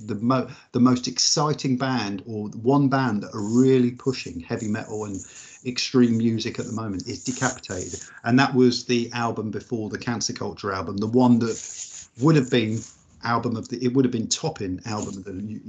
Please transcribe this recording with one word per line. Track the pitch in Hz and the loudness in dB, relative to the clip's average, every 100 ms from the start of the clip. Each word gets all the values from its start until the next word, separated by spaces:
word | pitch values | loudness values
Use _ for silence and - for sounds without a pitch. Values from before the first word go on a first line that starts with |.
| 107 | -8
the | 104 | -4
mo-, | 117 131 123 - _ | 0 0 -2 -10 _
the | 123 | 4
most | 123 123 127 | 4 4 -2
exciting | - - 160 151 147 143 123 | 0 0 2 0 0 0 0
band, | 135 127 101 98 117 | 0 -2 -2 -6 -6
or | 107 104 | -8 -6
one | 113 110 143 139 | -4 2 4 4
band | 135 131 104 | 2 2 0
that | 101 113 | -4 -6
are | |
really | 101 117 131 131 123 | 0 4 6 6 4
pushing | 123 - 123 - - | 0 -4 -4 -6 -12
heavy | - 117 113 | -6 -6 -2
metal | 110 - 107 104 | -4 -4 -8 -6
and | 95 - - - - 127 | -8 -12 -20 -20 -12 -8
extreme | 123 - 135 120 113 | -6 0 4 6 6
music | 113 110 113 - | 2 0 -2 -6
at | 120 | -6
the | |
moment | 110 110 95 110 | -6 -6 -6 -8
is | 98 | -10
Decapitated, | - 123 131 - - 92 92 87 - - | -6 -2 -2 -4 -10 -8 -8 -12 -14 -8
and | 117 123 | 2 4
that | 139 | 4
was | 131 123 120 - | 4 4 2 -2
the | 120 117 | -2 -2
album | 120 117 113 107 | -4 -4 -4 -6
before | 104 - 117 107 | -8 -6 -6 -6
the | 101 | -6
Cancer | - 117 - | -6 -4 -4
Culture | 120 104 82 104 | -6 -8 -6 -6
album, | 95 92 98 | -4 -4 -4
the | 110 | 2
one | 120 123 117 | 4 6 6
that | 113 107 - - - - - - | 4 -4 -8 -14 -14 -16 -18 0
would | 143 151 | 4 6
have | 123 | 4
been | 127 110 110 110 - _ _ | 2 0 -2 -6 -16 _ _
album | 117 117 120 113 | -2 -2 -2 -4
of | - | -6
the, | 120 | -4
it | 123 | 0
would | 127 123 | 2 2
have | |
been | 120 104 | 0 -4
topping | - 165 - 101 92 110 | -4 -4 -6 -6 -6 -6
album | 107 104 98 | -6 -6 -10
of | |
the, | 95 95 107 107 | -10 -10 -8 -10